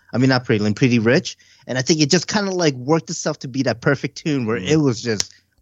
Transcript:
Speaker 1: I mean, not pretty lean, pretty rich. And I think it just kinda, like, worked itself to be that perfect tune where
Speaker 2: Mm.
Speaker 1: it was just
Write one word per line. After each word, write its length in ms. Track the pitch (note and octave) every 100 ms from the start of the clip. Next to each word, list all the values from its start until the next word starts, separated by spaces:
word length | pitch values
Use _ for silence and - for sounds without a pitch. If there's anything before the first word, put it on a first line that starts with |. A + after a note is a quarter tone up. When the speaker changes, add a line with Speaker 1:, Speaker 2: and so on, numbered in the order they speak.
| _
Speaker 1:
I 60 | A2+
mean, 100 | C3
not 160 | B2+ B2+
pretty 180 | A2
lean, 120 | G#2+ G#2
pretty 240 | C3 A#2+
rich. 360 | A2 D3 - - _ _ -
And 140 | B2+
I 20 |
think 180 | B2+ D#3
it 120 | D3
just 160 | F#3 -
kinda, 240 | G#3+ G3
like, 240 | F#3 D#3+ B2+
worked 340 | B2 D#3+ -
itself 300 | E3+ E3 D3
to 80 | C#3
be 160 | C3
that 180 | C3+ A2
perfect 360 | D3+ C#3 - -
tune 280 | E3+ C#3 A2
where 140 | A#2
Speaker 2:
Mm. 100 | C#3
Speaker 1:
it 60 | D#3
was 240 | C#3 G#2+
just 320 | A#2+ G#2 - _ _ _